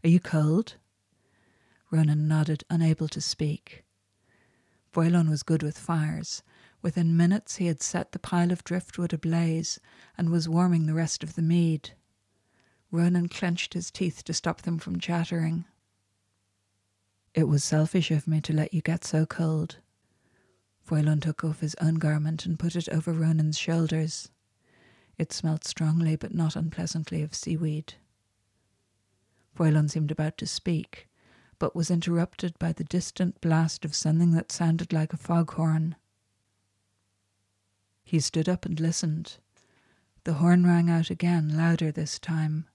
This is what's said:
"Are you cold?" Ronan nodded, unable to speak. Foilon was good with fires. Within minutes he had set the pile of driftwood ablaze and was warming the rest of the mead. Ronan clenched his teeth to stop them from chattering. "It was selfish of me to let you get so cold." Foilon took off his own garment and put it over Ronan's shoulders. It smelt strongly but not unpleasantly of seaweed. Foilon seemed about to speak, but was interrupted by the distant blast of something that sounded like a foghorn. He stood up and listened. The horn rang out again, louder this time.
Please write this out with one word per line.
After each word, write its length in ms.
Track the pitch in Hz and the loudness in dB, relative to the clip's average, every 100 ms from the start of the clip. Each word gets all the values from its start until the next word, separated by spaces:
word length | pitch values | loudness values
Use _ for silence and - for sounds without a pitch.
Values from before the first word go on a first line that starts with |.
"Are 60 | 165 | 6
you 100 | 175 | 4
cold?" 580 | - 160 151 170 226 - _ _ _ _ _ _ _ _ _ _ _ | 4 2 4 2 0 -10 _ _ _ _ _ _ _ _ _ _ _
Ronan 380 | 160 151 151 151 | 2 4 2 2
nodded, 360 | 156 156 151 - | 2 2 -2 -2
unable 380 | 170 160 156 156 | 2 2 2 -2
to 120 | - | -4
speak. 640 | - - 151 - - - _ _ _ _ _ _ _ _ _ _ _ | -6 -2 -4 -4 -10 -20 _ _ _ _ _ _ _ _ _ _ _
Foilon 360 | - 165 175 160 | 0 4 4 4
was 140 | 151 | 0
good 200 | - 160 | 0 0
with 140 | 151 - | 0 -8
fires. 680 | - 165 151 160 160 - _ _ - _ | -4 -2 -2 -4 -8 -12 _ _ -20 _
Within 340 | 175 180 165 165 | -4 0 2 4
minutes 420 | 170 202 - - | 4 2 -2 -4
he 100 | 175 | -2
had 140 | 156 | -2
set 300 | - 175 - | -4 -6 -6
the 80 | 180 | -12
pile 320 | - 175 175 | -4 0 2
of 120 | 180 | 0
driftwood 500 | - 180 - - 175 | -4 -6 -6 -6 -4
ablaze 680 | 160 165 165 165 160 165 - _ - - - | -2 -2 0 0 0 -4 -10 _ -20 -20 -4
and 120 | 165 | 0
was 200 | 170 160 | 0 2
warming 360 | 165 180 170 156 | 2 4 4 2
the 100 | 160 | 0
rest 280 | 160 - | -2 -4
of 120 | 156 - | -8 -2
the 60 | |
mead. 520 | 160 175 165 156 - - _ _ _ _ _ _ _ _ _ | 2 4 4 0 -6 -20 _ _ _ _ _ _ _ _ _
Ronan 400 | 165 170 175 175 | 2 4 4 0
clenched 440 | - 180 175 - | -2 -2 -2 -4
his 180 | 175 170 | -6 -8
teeth 320 | - 180 - | -4 -4 -4
to 100 | - | -8
stop 280 | 165 - - | -4 -4 -6
them 180 | - 165 | -6 -6
from 200 | 175 175 | -6 -6
chattering. 680 | - 170 165 170 160 165 170 _ _ _ _ _ _ _ _ _ _ _ _ _ _ _ _ - | -4 -4 -2 -2 -2 -2 -6 _ _ _ _ _ _ _ _ _ _ _ _ _ _ _ _ 0
"It 80 | |
was 200 | 156 147 | 4 2
selfish 460 | - 156 156 190 160 | 2 2 4 2 2
of 180 | 151 156 | 0 2
me 140 | 156 | -2
to 100 | 151 | 0
let 220 | 156 151 | 0 0
you 80 | 165 | -2
get 240 | - 165 - | -2 -4 0
so 200 | 156 160 | 0 0
cold." 500 | - 165 156 165 - _ _ _ _ _ _ _ _ _ _ | 0 -2 0 -4 -10 _ _ _ _ _ _ _ _ _ _
Foilon 380 | - 156 151 151 | -4 0 2 0
took 220 | 160 151 | -2 -4
off 160 | 160 151 | -4 -4
his 160 | 151 - | -6 -2
own 200 | 160 165 | 0 2
garment 500 | 156 151 151 160 180 | 0 0 -2 -4 -4
and 140 | 160 | -4
put 160 | 170 175 | -2 -4
it 140 | 165 | -2
over 240 | 160 160 | -2 -2
Ronan's 440 | 160 160 160 156 151 | 0 2 2 2 -2
shoulders. 720 | - 165 156 160 156 - - _ _ _ _ _ _ _ _ - | -2 0 0 0 -2 -6 -14 _ _ _ _ _ _ _ _ -8
It 140 | 165 | -8
smelt 320 | - 165 156 | -4 -2 -2
strongly 520 | - - 156 160 160 156 | -4 -2 0 2 2 0
but 180 | - | -2
not 220 | - 160 - | -2 -2 -2
unpleasantly 680 | 165 170 170 165 156 165 | -6 -4 -6 -6 -4 -4
of 140 | 151 - | -4 -6
seaweed. 580 | - 160 160 151 151 - _ _ _ _ _ _ _ _ _ _ _ _ _ _ _ - | -4 -2 -2 -4 -8 -18 _ _ _ _ _ _ _ _ _ _ _ _ _ _ _ 0
Foilon 320 | 160 151 151 | 4 4 2
seemed 220 | 160 147 | 0 -2
about 260 | 156 151 - | 0 -4 -4
to 80 | - | -8
speak, 600 | - - 165 - - - _ _ _ _ _ | -6 -2 -2 -4 -16 -20 _ _ _ _ _
but 160 | - 175 | -4 -2
was 160 | 160 | 0
interrupted 640 | 175 165 170 170 - 175 - | 0 0 0 0 -4 -8 -4
by 160 | 170 | -4
the 100 | - | -4
distant 560 | 151 180 - - 180 - | -2 -4 -4 -2 -2 -2
blast 460 | 165 160 165 - 156 | 0 2 2 -2 -6
of 100 | - | -2
something 360 | 156 160 170 | 0 4 4
that 200 | 165 - | 4 0
sounded 400 | - 170 165 165 | -2 0 0 0
like 220 | 160 156 | -2 -2
a 40 | 160 | -6
foghorn. 800 | - 170 160 - 160 160 160 160 _ _ _ _ _ _ _ _ _ _ _ _ _ _ _ _ _ _ _ _ | 0 0 0 0 0 2 0 -6 _ _ _ _ _ _ _ _ _ _ _ _ _ _ _ _ _ _ _ _
He 160 | _ 165 | _ -2
stood 300 | - 165 160 | 0 -2 -2
up 160 | 180 - | -2 -4
and 140 | 156 | -2
listened. 580 | 165 165 165 156 165 - _ _ _ _ _ _ _ _ - | -2 0 -2 -4 -8 -16 _ _ _ _ _ _ _ _ -4
The 100 | 151 | 2
horn 300 | 170 180 175 | 6 6 6
rang 240 | 170 170 | 6 4
out 200 | 165 160 | 2 0
again, 460 | 170 175 175 151 156 | 0 2 2 2 2
louder 360 | 165 165 160 | 2 2 0
this 280 | 151 151 - | -4 -6 -6
time. 480 | - 160 156 156 160 | -4 -2 -2 -2 -6